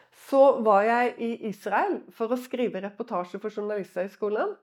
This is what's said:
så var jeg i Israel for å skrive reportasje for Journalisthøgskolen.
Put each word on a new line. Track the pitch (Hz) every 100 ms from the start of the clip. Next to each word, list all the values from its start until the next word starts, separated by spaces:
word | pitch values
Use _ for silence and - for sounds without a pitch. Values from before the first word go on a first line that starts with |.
| _ _ -
så | 269 277 240
var | 220 196 220
jeg | 240 247 -
i | 233 233 220
Israel | 190 202 214 403 262 - -
for | 226
å | 254
skrive | - 247 226 185
reportasje | 196 - 240 190 180 196
for | 214
Journalisthøgskolen. | 208 208 208 180 175 196 - 208 214 392 -